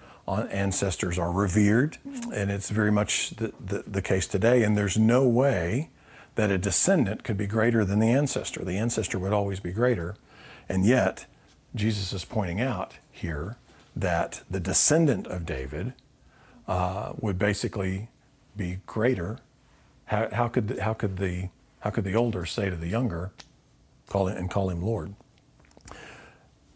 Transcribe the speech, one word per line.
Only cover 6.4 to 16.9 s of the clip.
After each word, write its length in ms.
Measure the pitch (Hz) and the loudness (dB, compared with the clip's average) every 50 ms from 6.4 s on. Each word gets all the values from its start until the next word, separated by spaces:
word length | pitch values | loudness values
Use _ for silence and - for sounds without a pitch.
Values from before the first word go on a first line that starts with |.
| 107 101 | 2 2
a 80 | 98 95 | 2 2
descendant 680 | 92 101 92 - - - 196 170 123 95 104 - - | 0 0 2 2 4 4 4 4 4 0 -2 -6 -4
could 140 | - 110 98 | -4 -4 -2
be 80 | 104 | -2
greater 360 | 98 101 110 110 117 117 113 | -2 0 2 2 4 4 4
than 160 | 104 92 101 104 | 2 4 2 2
the 120 | 107 113 | 4 4
ancestor. 520 | 120 139 151 139 - 107 - - - - | 4 2 2 0 -2 -4 -4 -6 -8 -6
The 140 | 92 92 90 | -4 -4 -2
ancestor 420 | 98 110 120 - - 104 - - 98 | -2 -2 -2 -2 -2 -2 -2 -4 -4
would 140 | 90 98 | -2 0
always 260 | 104 104 101 101 98 95 | 0 0 0 0 -4 -4
be 140 | - 87 | -6 -6
greater. 440 | 92 104 120 127 120 90 85 85 95 - _ _ - - - - - - - - | -2 0 2 2 2 0 -2 -6 -8 -12 _ _ -20 -20 -20 -20 -20 -20 -8 -2
And 160 | 95 95 92 | 0 2 4
yet, 400 | 107 131 123 98 92 - - - - - _ _ _ - _ _ _ - | 4 4 4 4 2 0 -4 -16 -18 -20 _ _ _ -20 _ _ _ -6
Jesus 380 | 104 101 110 107 101 95 - | -2 0 0 0 0 -4 -4
is 140 | - 92 - | -6 -6 -8
pointing 340 | - - 113 101 90 87 98 | -4 -2 -2 -2 0 -2 -2
out 320 | 123 135 113 92 - - - - _ _ | -2 -2 -2 -4 -6 -8 -10 -20 _ _
here 460 | _ - - 87 80 73 78 95 120 - - - - - - _ _ | _ -8 -6 -4 -4 -4 -6 -8 -8 -12 -16 -20 -20 -20 -20 _ _
that 460 | - 92 90 85 82 - - - - - - | -2 0 0 2 0 0 -2 -6 -14 -10 -6
the 100 | 92 98 | -6 -4
descendant 680 | 85 98 - - - - 147 165 165 147 117 92 220 - | -2 0 2 2 4 4 6 6 6 4 2 0 -2 -6
of 180 | - 90 82 | -6 -6 -6
David, 480 | - 76 67 65 65 69 78 92 123 - - _ _ _ _ _ - _ _ - - - - - - | -6 -6 -6 -6 -6 -6 -6 -6 -6 -8 -12 _ _ _ _ _ -20 _ _ -20 -20 -20 -18 -6 -4
uh, 460 | 92 92 92 92 | -2 0 0 -2